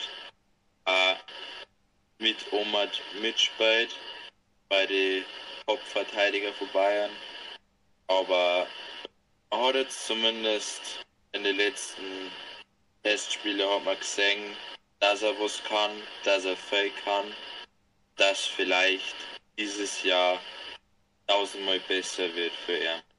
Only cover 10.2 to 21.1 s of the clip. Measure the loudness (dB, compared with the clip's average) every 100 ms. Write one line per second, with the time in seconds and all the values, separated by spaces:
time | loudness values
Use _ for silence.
10.2 | 0 2 2 2 0 -8 -10 -12 -14 _
11.2 | _ -2 0 2 2 0 -10 -10 -10 -8
12.2 | -10 -12 -14 -16 -20 _ _ _ 0 0
13.2 | 0 -4 -2 2 2 2 2 -2 -2 2
14.2 | 4 2 -2 -10 -14 -16 _ 2 4 4
15.2 | 2 2 -2 -2 -2 2 2 -2 -12 -4
16.2 | 2 2 2 -4 0 0 0 -2 0 0
17.2 | 0 -8 -12 -14 -16 _ _ _ _ 2
18.2 | 4 4 -2 -2 2 4 4 2 -2 -10
19.2 | -12 -16 _ -6 -6 -4 -4 -2 2 4
20.2 | 4 2 -4 -14 -14 -16 _ _ _